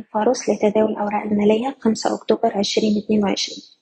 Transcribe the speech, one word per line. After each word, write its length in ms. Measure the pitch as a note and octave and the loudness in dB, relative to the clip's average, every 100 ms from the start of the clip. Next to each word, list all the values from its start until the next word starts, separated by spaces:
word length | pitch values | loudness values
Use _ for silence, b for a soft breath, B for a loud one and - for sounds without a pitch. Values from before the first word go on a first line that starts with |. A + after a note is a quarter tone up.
| - | -4
فاروس 360 | G#3+ G#3+ B3+ - | -2 0 0 -2
لتداول 420 | G#3 G#3+ G#3+ G#3+ | 0 2 2 0
الأوراق 320 | G#3+ G#3 G#3 | 0 -4 -4
المالية 540 | G#3+ G#3 G#3 A3 C4 C#4 | -2 2 4 2 0 -2
خمسة 360 | A3+ A3 - G#3 | -2 0 -2 -4
أكتوبر 420 | - G#3+ A3+ G3+ | 0 0 0 -2
عشرين 460 | G#3 - G#3+ G#3 | -2 0 2 0
اتنين 200 | G#3 G#3+ | 0 0
وعشرين. 360 | G3+ G3+ - - - _ | 2 -2 -6 -10 -20 _